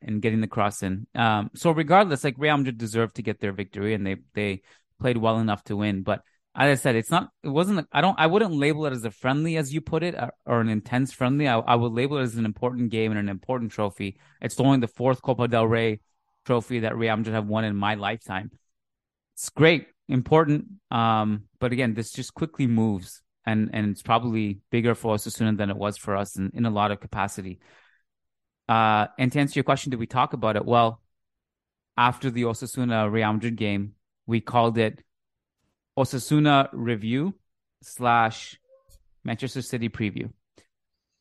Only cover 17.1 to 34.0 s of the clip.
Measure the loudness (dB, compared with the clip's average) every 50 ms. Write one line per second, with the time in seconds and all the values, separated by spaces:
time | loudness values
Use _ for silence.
17.1 | 0 0 -2 -2 -2 -4 -2 -2 -2 -2 0 -2 -2 0 0 0 -2 -2 -2 -4
18.1 | -4 -6 -8 -8 -8 -8 -8 -10 _ _ _ _ _ _ _ _ _ _ _ _
19.1 | _ _ _ _ -16 -12 -12 -8 0 4 6 6 6 4 0 -6 _ _ _ -2
20.1 | 0 0 2 4 4 4 4 4 2 0 -2 -6 -14 -20 _ -4 -2 0 2 2
21.1 | 2 2 2 0 -2 -4 -6 _ _ -4 -2 -2 0 0 0 0 -2 -4 -6 -8
22.1 | -8 -12 -12 -10 -8 -8 -8 -6 -4 -2 0 2 2 2 2 2 0 -2 -6 -10
23.1 | -18 -20 _ _ _ _ -4 -2 0 0 0 0 -2 -2 -2 -2 -4 -4 0 2
24.1 | 2 2 2 0 -2 -2 -2 -2 -4 -6 _ -2 -2 2 2 2 2 2 0 -2
25.1 | -2 -2 -2 -6 -4 0 0 0 2 0 0 -2 -2 -2 -4 -4 -6 -6 -6 -4
26.1 | -2 -2 -2 -4 -6 -6 -6 -6 -2 -2 -2 0 0 0 0 0 0 -4 -8 -10
27.1 | -4 -4 -4 -4 -4 -8 -12 -12 -12 -14 _ _ _ _ _ _ _ _ _ _
28.1 | _ _ _ _ _ _ _ _ _ _ _ 2 4 4 6 6 6 4 2 0
29.1 | -2 -2 -2 0 2 0 0 0 0 -2 2 2 0 0 0 -4 -6 -4 -6 -2
30.1 | 0 0 0 0 0 -2 0 0 0 0 0 4 4 4 4 4 2 -4 _ _
31.1 | _ _ _ _ _ _ _ _ _ _ _ _ _ _ _ _ 0 2 2 2
32.1 | 2 0 -4 -4 -2 -2 -2 -2 -2 -4 -8 -10 -6 -4 -2 0 0 2 0 2
33.1 | 2 2 2 2 0 0 -2 -4 -4 -2 -2 -2 -2 -2 -4 -6 -10 _